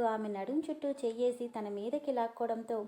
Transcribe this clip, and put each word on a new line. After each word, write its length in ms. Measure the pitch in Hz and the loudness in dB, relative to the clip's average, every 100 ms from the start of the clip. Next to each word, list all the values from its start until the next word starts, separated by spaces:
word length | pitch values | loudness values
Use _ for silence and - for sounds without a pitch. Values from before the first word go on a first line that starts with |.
ఆమె 280 | 233 220 214 | 4 2 0
నడుం 280 | 202 202 294 | -2 0 0
చుట్టూ 300 | 311 311 285 | 0 0 0
చెయ్యేసి 560 | 277 233 226 247 247 240 | 0 0 2 2 2 -4
తన 220 | 233 208 | -4 -4
మీదకి 420 | 202 220 294 294 | -4 -2 -2 0
లాక్కోవడంతో 680 | 247 226 - 233 226 226 226 | 2 0 0 0 0 0 -2